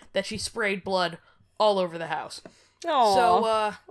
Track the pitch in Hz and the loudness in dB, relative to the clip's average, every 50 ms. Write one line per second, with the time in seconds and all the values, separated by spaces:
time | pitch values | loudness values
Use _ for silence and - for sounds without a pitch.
0 | - - - 196 190 - 220 202 - - - 233 214 202 196 190 - 190 190 185 | -18 -6 -4 -4 -4 -4 -8 -8 -8 -8 -6 -4 -2 -2 -4 -4 -4 -2 -2 0
1 | 175 165 170 - _ _ _ _ _ _ _ - 220 214 202 190 180 170 165 170 | -2 -2 -4 -10 _ _ _ _ _ _ _ 0 2 2 4 2 0 -2 -4 -8
2 | 165 151 160 151 113 - - - - - _ _ _ _ _ _ - 339 311 262 | -6 -6 -6 -6 -6 -10 -14 -16 -18 -20 _ _ _ _ _ _ -4 -2 2 2
3 | 233 214 196 185 180 180 180 202 226 220 220 220 214 208 185 - _ - | 4 4 4 4 4 4 4 4 2 2 0 0 0 -2 -4 -8 _ -12